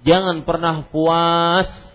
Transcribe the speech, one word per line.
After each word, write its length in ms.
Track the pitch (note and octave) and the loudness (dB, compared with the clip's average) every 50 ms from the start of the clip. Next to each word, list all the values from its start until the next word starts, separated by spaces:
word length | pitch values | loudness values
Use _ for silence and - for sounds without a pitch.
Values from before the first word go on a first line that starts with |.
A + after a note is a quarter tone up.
jangan 460 | - D3+ E3+ F#3 F#3+ F#3 E3+ D#3+ C3+ E3 | 4 4 2 4 2 -2 -4 -4 -4 -4
pernah 380 | E3 E3 E3+ E3 D#3+ D#3 D3 - | -4 -2 -2 -4 -4 -4 -8 -8
puas 800 | - D#3 D#3+ E3 E3 E3 E3+ E3+ E3+ E3+ E3+ E3+ E3+ F#3+ F#3 - - - - - | -4 -2 0 2 2 2 2 2 2 2 0 2 2 0 0 -2 -8 -18 -20 -20